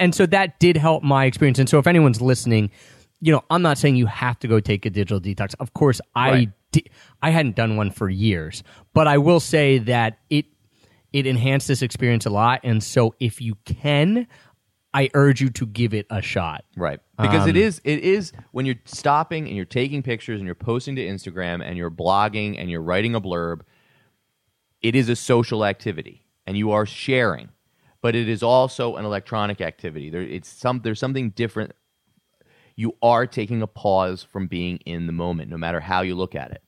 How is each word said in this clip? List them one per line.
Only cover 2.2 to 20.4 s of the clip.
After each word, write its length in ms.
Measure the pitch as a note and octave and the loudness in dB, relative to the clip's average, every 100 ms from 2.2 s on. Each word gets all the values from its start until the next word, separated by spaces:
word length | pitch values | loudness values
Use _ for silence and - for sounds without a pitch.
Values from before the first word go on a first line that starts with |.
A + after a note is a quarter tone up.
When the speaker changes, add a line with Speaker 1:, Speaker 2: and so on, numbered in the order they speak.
Speaker 1:
listening, 500 | B2+ B2+ A#2+ A2 G#2 - - _ _ - | 2 0 2 2 2 -4 -20 _ _ -4
you 100 | D#3+ | 2
know, 140 | C#3 - | 2 2
I'm 120 | E3+ | 2
not 160 | F3 C#3 | 2 2
saying 160 | D3 B2+ | 2 4
you 100 | A2+ | 2
have 320 | - B2 A#2+ | 0 -4 -4
to 80 | A#2 | 0
go 100 | A2 | 2
take 260 | - G2+ | 2 -2
a 60 | A2 | -2
digital 300 | G2 F#2+ G2+ | -4 -2 -2
detox. 340 | F#2 G2 G2 - | -4 -6 -6 -8
Of 140 | B2 | -8
course, 260 | - D3 A#2+ - A#2+ | 0 2 0 -4 -2
I 140 | C3 | 2
Speaker 2:
Right. 200 | C3 A2+ - _ | 4 2 -4 _
Speaker 1:
di-, 140 | D#3 - _ _ _ | 0 0 _ _ _
I 80 | D#3 | 0
hadn't 240 | E3 C#3 | 2 2
done 220 | G2 A2+ G#2+ | 0 0 0
one 140 | G2+ | -2
for 180 | - G2 | -2 -2
years. 540 | F#2 A2 F2 D#2 - - - _ | 0 0 0 -4 -12 -18 -20 _
But 120 | D#3 D3+ | 2 4
I 120 | C#3+ | 4
will 200 | D3+ E3+ | 6 4
say 400 | - D#3+ C#3+ C3 | 4 2 4 4
that 400 | A2 A#2+ A2+ - - | 2 2 0 -2 -2
it, 180 | D3 - _ _ _ _ _ _ | -2 -2 _ _ _ _ _ _
it 140 | C#3 C3 | -2 0
enhanced 420 | B2 C3 C3+ - | 0 2 0 0
this 140 | C3 | -2
experience 440 | B2 - B2 A#2 G#2+ | -2 -2 0 0 0
a 40 | |
lot. 300 | G2+ A#2 B2+ | 2 2 2
And 180 | B2 A2 | 0 -2
so 320 | - C3 A2+ - | 0 0 0 0
if 200 | A#2 - | -6 -4
you 160 | A2+ G#2 | -8 -8
can, 600 | - - D3 C#3+ E3+ A#3 A#3+ _ _ _ _ _ _ | -8 -6 0 2 2 0 -4 _ _ _ _ _ _
I 140 | C#3 C3+ | -2 0
urge 260 | C#3+ C#3 B2+ | 4 4 4
you 80 | C3+ | 0
to 160 | A2+ A2+ | -2 -6
give 280 | G#2 A#2 | -2 -2
it 120 | G#2 - | -2 -4
a 100 | G#2 | -6
shot. 440 | - - E2+ D2+ - - | -4 -4 -4 -6 -12 -6
Speaker 2:
Right. 240 | E2 C#2+ _ - | -6 -6 _ -2
Because 280 | G#2+ D#3 D3+ | 2 2 4
it 100 | F#3 | 4
Speaker 1:
Um, 60 | |
Speaker 2:
is, 180 | A3 D#3+ | 2 0
it 160 | C#3+ D3+ | -4 -2
is 320 | F#3 G3+ E3 - - | 0 0 -2 -14 -12
when 160 | B2 C3+ | -6 -4
you're 140 | B2 | -6
stopping 640 | - - D3 D3 D#3+ D#3+ D3+ | -10 -4 0 0 0 -6 -6
and 80 | G3+ | -8
you're 80 | |
taking 380 | - C3 C3+ C#3+ | -4 -2 -2 -4
pictures 360 | C3 A2+ - G#2+ | -6 -6 -6 -8